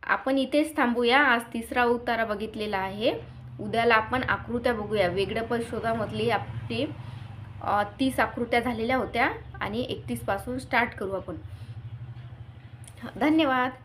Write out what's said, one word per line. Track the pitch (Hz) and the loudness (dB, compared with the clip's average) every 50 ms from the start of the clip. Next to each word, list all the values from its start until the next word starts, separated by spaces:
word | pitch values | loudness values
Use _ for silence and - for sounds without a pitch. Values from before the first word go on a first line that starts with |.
| - | 2
आपण | - 202 196 - 262 269 | 0 0 0 2 0 2
इथेच | 269 262 262 302 294 311 311 - | 2 2 4 4 2 2 2 2
थांबूया. | - 269 240 240 240 247 233 247 277 | 2 2 2 4 2 4 6 6 6
आज | 294 269 240 233 240 - - | 8 6 4 4 2 -4 -6
तिसरा | 233 226 - - 247 247 | -6 -6 -2 2 4 4
उतारा | 240 240 233 240 - 233 226 226 | 4 4 2 2 0 0 0 2
बघितलेला | 208 214 196 220 214 - 220 208 208 208 | 0 0 -4 -4 -6 -4 -4 -4 -2 0
आहे. | 190 190 190 196 208 220 277 466 453 - - - - - - - - | -2 -2 -2 -4 0 2 2 0 0 -6 -12 -14 -16 -16 -14 -12 -8
उद्याला | 202 214 202 226 233 233 226 | -6 -2 0 4 6 8 6
आपण | 220 220 - 240 254 254 | 6 6 4 0 -2 2
आकृत्या | - 196 196 - 220 233 240 233 254 233 | 0 0 -2 -2 -4 -6 0 2 2 0
बघूया. | 214 208 202 214 208 185 | 0 -2 -2 2 2 2
वेगळेपण | 175 175 190 196 190 190 226 226 226 240 240 | 2 4 0 0 0 0 -4 -2 0 -2 -2
शोधामधली | 233 - 240 220 220 233 226 233 208 190 208 214 220 233 | -2 -4 -6 -4 -2 -2 0 0 -2 -4 -2 0 2 2
आपली, | 220 196 202 - - - - - 240 233 269 311 - - - - - - - - - - - - - - | 2 0 -2 -4 -8 -10 -6 -4 -2 -2 -2 -4 -4 -10 -12 -12 -12 -12 -12 -12 -14 -14 -14 -14 -12 -8
अ, | - - 196 208 208 208 - - | -2 0 2 2 0 0 -2 0
तीस | 269 262 254 - | 0 0 2 2
आकृत्या | 226 214 - - 240 233 - 240 | 0 0 0 -4 -2 2 2 2
झालेल्या | 233 254 240 220 226 233 254 | 2 2 -2 0 0 0 0
होत्या | 262 214 - - 233 254 311 453 466 - - - - | 0 0 -2 0 2 2 2 0 -4 -10 -12 -8 -6
आणि | - 196 208 233 254 - | -4 -4 -2 -4 -4 -4
एकतीस | - - - - 240 233 - | -6 -6 -4 -6 -6 -4 -2
पासून | - 196 202 - 247 247 269 | -2 -2 -2 -2 -6 -6 -6
स्टार्ट | 254 - - 233 240 233 - | -4 0 2 2 2 2 -2
करू | - 214 190 | -6 -6 -4
आपण. | 190 185 185 - 170 156 - - - - - - - - - - - - - - - - - - - - - - - - - - - - - - - - - 233 - | -4 -4 -6 -6 -10 -10 -10 -12 -14 -14 -12 -12 -12 -12 -12 -12 -12 -12 -12 -12 -12 -14 -14 -16 -14 -16 -16 -18 -18 -18 -18 -18 -18 -18 -18 -18 -16 -14 -14 -12 -2
धन्यवाद. | 190 226 302 311 320 320 277 262 254 254 262 - - | 2 4 6 6 6 6 6 4 4 2 0 -2 -6